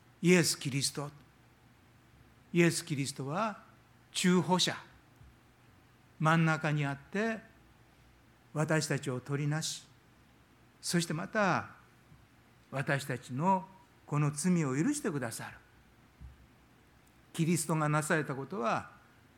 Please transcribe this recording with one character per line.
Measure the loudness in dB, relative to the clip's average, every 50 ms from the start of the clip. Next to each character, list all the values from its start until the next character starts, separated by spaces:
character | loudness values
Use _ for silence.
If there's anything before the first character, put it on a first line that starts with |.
| _ -20 _ 0
イ | 4 6
エ | 6 6
ス・ | 6 4 0 -2
キ | -4 -4
リ | -4 -2
ス | -2 -4
ト。 | -4 -6 -10 -10 -14 -20 -20 -20 _ _ -20 -20 _ _ -20 -20 -20 _ _ -20 -20 -20 _ -20 -20 -20 -20 -20 -20 -20 -14 -2
イ | 4 4
エ | 4 4
ス・ | 4 0 -4
キ | -4 -4
リ | -4 -4
ス | -6 -6
ト | -8 -8
は | -6 -4 -4 -4 -4 -6 -10 -18 -20 -20 -20 -20 _ _ _ _ _
中 | -6 0 4 4 6 6
保 | 4 4 2 2
者、 | 2 2 0 -4 -10 -18 -20 -20 _ -20 -20 -20 -20 -20 -20 -20 _ _ _ _ _ -20 -20 -20 _ _ _ _ _ _ _ 0
真 | 2 4 4
ん | 6 4
中 | 2 2 0 0 -2
に | -2 -2 -2
あ | -4
っ | -6
て | -8 -12 -8 -4 -2 -2 -2 -4 -6 -10 -18 -20 -20 -20 -20 _ -20 -20 _ _ _ -20 -20 _ _ _ _ _ _ _ _
私 | -4 -2 0 2 2 0 2
た | 0 -2 -2
ち | -2 -4
を | -6 -6
取 | -6 -6 -4 -4 -2
り | -2
な | -2 -2
し、 | -4 -6 -8 -8 -14 -20 -20 -20 _ -20 _ -20 -20 _ _ _ _ _ _ _ -20 _ _ -12
そ | -8 -2 -2 -2
し | 0
て | 0 -4
ま | -6 -6 -4
た | 0 0 2 2 2 0 -2 -6 -14 -20 -20 -20 _ -20 _ -20 -20 -20 -20 _ _ _ _ -20 -20 _ -16 -8
私 | -6 -4 -2 0 -2 -2 -2
た | -6 -8 -8
ち | -8 -8
の | -6 -2 2 2 2 0 -2 -8 -20 -20 -20 _ -20 -20 -10
こ | -4 -2 0
の | 0 0
罪 | 0 0 0 2 2 2 2
を | 0 0
許 | 0 0 0
し | 0 -2
て | -4 -4
く | -4 -4
だ | -6 -6
さ | -8 -8 -12
る。 | -14 -14 -18 -20 -20 -20 -20 _ _ _ -20 -20 _ _ -20 -20 -20 -20 -20 -20 -20 -20 _ _ _ -20 _ _ _ _ _ _ -20 _ _ _ _
キ | -4 -2 0
リ | 2 2
ス | 0 0
ト | 0 0
が | 0 2 2
な | 2 0
さ | 2 2 0
れ | 0 0
た | -2 -6
こ | -8 -8
と | -8 -6 -4
は | -2 -2 -2 -2 -4 -8 -18 -20 -20 -20 -20 -20 -20 -20 _